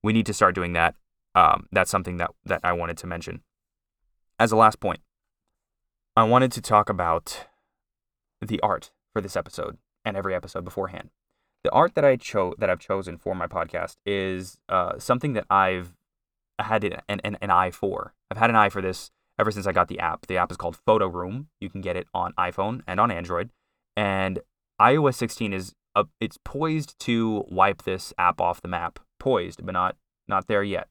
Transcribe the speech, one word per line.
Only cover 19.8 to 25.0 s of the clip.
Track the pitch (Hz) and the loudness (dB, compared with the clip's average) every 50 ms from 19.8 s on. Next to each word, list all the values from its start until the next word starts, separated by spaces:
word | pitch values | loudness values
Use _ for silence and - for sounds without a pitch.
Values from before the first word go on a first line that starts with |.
| 87 | 0
the | - 87 - | 0 -2 -4
app. | 87 82 78 - - | -4 -4 -4 -6 -8
The | - 95 | -4 -2
app | 90 90 - | -2 -2 -2
is | 90 | -4
called | - - 85 82 - _ | -6 -6 -8 -8 -2 _
Photo | - 110 107 98 | 2 4 4 4
Room. | 95 87 90 87 92 104 131 147 _ _ _ | 0 -2 -6 -6 -6 -8 -10 -10 _ _ _
You | 101 92 | -14 -10
can | _ 98 | _ -8
get | 90 90 87 | -6 -4 -6
it | 90 92 _ | -6 -8 _
on | - 92 90 90 - | -6 -6 -6 -4 -2
iPhone | - 92 90 - - 98 107 120 131 - - | -2 -2 -2 0 -2 -4 -2 -4 -8 -8 -6
and | 92 95 | 0 0
on | 110 120 | 2 2
Android. | 95 85 85 85 90 85 95 120 _ _ _ _ _ _ _ _ _ | 0 -4 -6 -4 -4 -4 -4 -6 _ _ _ _ _ _ _ _ _
And | 104 107 98 98 95 95 95 92 - - _ _ _ _ _ _ - | -4 -2 0 0 0 -2 -2 -4 -6 -10 _ _ _ _ _ _ 6
I | 104 120 139 | 6 6 6
O | 156 | 4